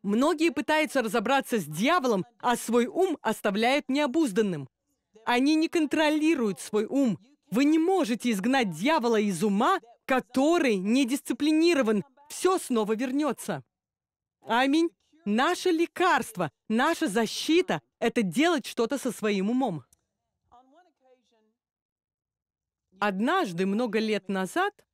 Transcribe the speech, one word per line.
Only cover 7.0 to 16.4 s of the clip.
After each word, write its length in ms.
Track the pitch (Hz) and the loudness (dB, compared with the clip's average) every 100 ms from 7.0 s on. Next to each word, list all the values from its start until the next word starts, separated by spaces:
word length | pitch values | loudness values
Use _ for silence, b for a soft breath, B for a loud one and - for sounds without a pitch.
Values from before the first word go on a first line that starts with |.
| 262 180 247 294 _ | 0 0 _ _ _
Вы 140 | 202 | 2
не 140 | 294 320 | 4 4
можете 520 | 330 381 220 233 240 | 2 2 0 -2 -2
изгнать 380 | 202 226 269 220 | -2 0 0 0
дьявола 500 | 156 226 320 233 220 | -2 0 2 2 0
из 220 | 208 170 | 0 0
ума, 340 | 208 196 277 381 - - | 0 2 2 0 -4 -20
который 720 | - 262 - 254 294 349 285 202 | -2 -2 0 0 2 4 2 0
не 280 | 196 254 | 2 2
дисциплинирован. 1000 | 254 269 - 262 294 311 339 311 226 214 - _ - | 2 -2 -4 -2 0 4 4 2 2 0 -4 _ -18
Всё 300 | - 359 370 | -2 0 0
снова 360 | - 233 208 | 0 -2 0
вернётся. 680 | 220 233 277 302 220 - 151 - _ _ _ _ _ _ _ | -2 -2 -2 -2 -4 -6 -8 -10 _ _ _ _ _ _ _
Аминь. 460 | - 226 269 302 330 _ _ _ | -2 0 2 2 0 _ _ _
Наше 460 | - 214 294 349 370 | -2 0 0 0 0
лекарство, 800 | 330 339 - 359 285 - 180 | 0 -2 0 2 2 -2 -6